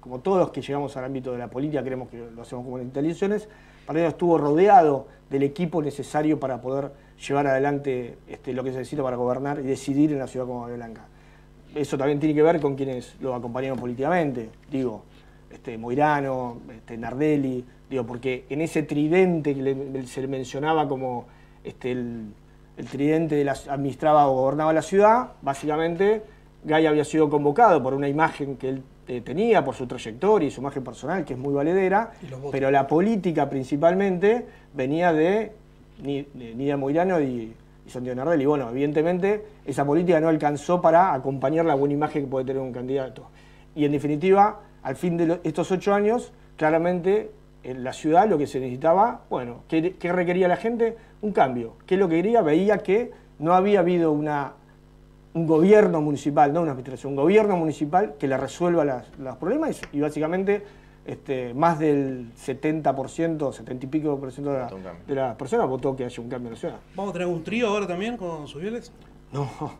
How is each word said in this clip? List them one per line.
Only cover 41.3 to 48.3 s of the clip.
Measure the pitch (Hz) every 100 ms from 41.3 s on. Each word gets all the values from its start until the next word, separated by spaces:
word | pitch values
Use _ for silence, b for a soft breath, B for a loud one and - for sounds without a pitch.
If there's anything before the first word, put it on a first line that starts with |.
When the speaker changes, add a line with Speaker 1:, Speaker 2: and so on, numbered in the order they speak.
| 135 135 160
Speaker 1:
la | 165
buena | 139 143
imagen | 143 151 151
que | 139
puede | 131
tener | 131 135
un | 131
candidato. | 123 123 139 131 - - b b b b
Y | - 147
en |
definitiva, | 143 143 147 185 196 208 208 B B
al | - 131
fin | 180 170
de | 165
lo, | 175
estos | 160 151 160
ocho | 185 208
años, | 202 208 240 247 b b -
claramente | 156 160 170 180 170 208 214 - - -
en | 127 131
la | 123
ciudad | - 156 165
lo | 214